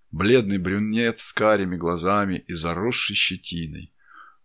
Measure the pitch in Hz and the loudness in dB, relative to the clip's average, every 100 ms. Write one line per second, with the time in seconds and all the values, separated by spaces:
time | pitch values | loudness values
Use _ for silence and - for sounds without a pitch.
0 | _ 76 101 131 101 101 90 101 107 110 | _ 0 4 4 4 0 0 0 0 0
1 | 117 113 - - 107 104 90 87 85 85 | 0 -2 -6 2 4 4 2 -2 -2 0
2 | 87 104 98 87 - 85 82 85 113 123 | 0 2 0 -2 -4 -4 -2 -2 -2 -2
3 | - 101 - 92 - 85 78 76 73 _ | -2 0 -2 -4 -6 -6 -6 -10 -16 _
4 | _ - - _ | _ -20 -20 _